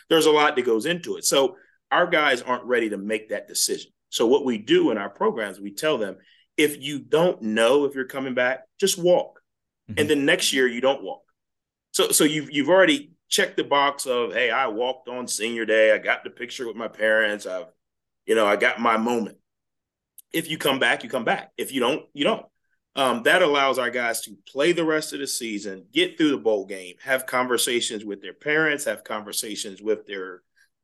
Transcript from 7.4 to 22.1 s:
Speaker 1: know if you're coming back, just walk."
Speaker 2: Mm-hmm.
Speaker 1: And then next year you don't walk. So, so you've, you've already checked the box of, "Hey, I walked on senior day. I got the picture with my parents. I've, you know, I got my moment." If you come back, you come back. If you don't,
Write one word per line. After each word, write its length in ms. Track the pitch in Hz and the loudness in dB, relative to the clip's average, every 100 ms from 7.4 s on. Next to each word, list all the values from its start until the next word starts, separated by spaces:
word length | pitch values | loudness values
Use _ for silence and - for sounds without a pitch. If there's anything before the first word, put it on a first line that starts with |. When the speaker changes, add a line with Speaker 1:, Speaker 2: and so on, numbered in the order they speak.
Speaker 1:
know 420 | 110 107 113 139 | -2 2 4 4
if 120 | 143 135 | 2 -2
you're 80 | |
coming 300 | 127 139 135 | -8 -6 -6
back, 280 | 127 123 131 - - | 0 0 -2 -8 -2
just 180 | 196 185 | -2 2
walk." 440 | 170 170 - - _ _ _ _ - | 4 4 2 -10 _ _ _ _ -10
Speaker 2:
Mm-hmm. 100 | 107 | -2
Speaker 1:
And 80 | 151 | 0
then 160 | 147 | 2
next 280 | 139 185 - | 2 2 0
year 160 | 135 127 | 2 0
you 120 | 117 | 2
don't 220 | 131 135 | 0 0
walk. 200 | 92 80 _ _ _ _ _ _ _ | -4 -12 _ _ _ _ _ _ _
So, 200 | - 185 | -2 2
so 100 | - | 4
you've, 300 | 156 151 147 | 2 0 -4
you've 160 | 143 135 | -2 4
already 420 | 185 180 143 - _ - | 6 6 4 -2 _ -4
checked 280 | - 190 - | -2 -2 -2
the 80 | |
box 420 | - 143 139 139 135 | 0 2 2 0 -4
of, 260 | 123 120 | -2 -2
"Hey, 180 | 98 123 | 0 0
I 180 | 117 131 | 0 -2
walked 400 | 107 123 127 - | -2 -4 -4 -8
on 180 | 123 123 | -10 -6
senior 380 | - 110 117 | -6 -4 -4
day. 260 | 107 110 - | 0 4 6
I 80 | 104 | 4
got 240 | 98 120 | 2 -4
the 80 | - | -6
picture 340 | - 120 - | -14 -12 -10
with 120 | 117 110 | -10 -8
my 100 | 110 | -10
parents. 580 | - 110 110 107 104 | -2 2 4 2 -2
I've, 220 | 101 92 87 _ _ _ _ _ | -6 -10 -12 _ _ _ _ _
you 120 | - 110 | 0 2
know, 100 | 104 | 4
I 80 | |
got 260 | 104 123 113 | 4 2 2
my 160 | 117 110 | 2 2
moment." 420 | 113 120 104 - _ _ _ _ _ _ _ _ - | 2 -2 -4 -10 _ _ _ _ _ _ _ _ -10
If 160 | 165 156 | -8 -6
you 100 | 156 | -4
come 200 | 156 135 | 0 2
back, 240 | 120 139 | 2 0
you 80 | 117 | -2
come 140 | 127 | -6
back. 260 | 113 190 - - | -2 -4 -6 -10
If 160 | 107 | -6
you 80 | 131 | -2
don't, 240 | 120 151 - | 0 -2 -6